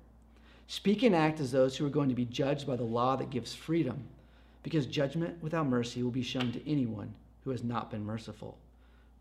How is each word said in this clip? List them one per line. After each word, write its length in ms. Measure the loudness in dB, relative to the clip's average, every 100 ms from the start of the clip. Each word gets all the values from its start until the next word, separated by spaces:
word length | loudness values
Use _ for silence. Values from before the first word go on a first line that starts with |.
| -20 -20 -20 -20 -20 -20 -12
Speak 360 | -2 2 4
and 120 | 6 6
act 240 | 4 2
as 120 | 0
those 240 | 4 4 4
who 100 | 0
are 40 |
going 200 | 2 2
to 60 | 2
be 100 | -2
judged 400 | 0 0 0 -2
by 120 | -2
the 60 |
law 320 | 0 2 2 2
that 120 | -2
gives 240 | -4 -6
freedom, 520 | -10 -2 0 0 -2 -10 -18 -20 -20 -20 -14
because 220 | -2 -2 0
judgment 560 | 0 0 0 -4 -4
without 240 | -4 0 2
mercy 340 | 2 0 -2
will 100 | -2
be 120 | -2
shown 280 | -2 -2 -2
to 180 | -2 -2
anyone 440 | 0 0 -4 -8 -12 -20 -12
who 60 | -6
has 120 | -4
not 280 | -2 -4 -4
been 140 | -6 -6
merciful. 520 | -6 -8 -12 -14 -16 -20 -20 -20 -20 -20 -12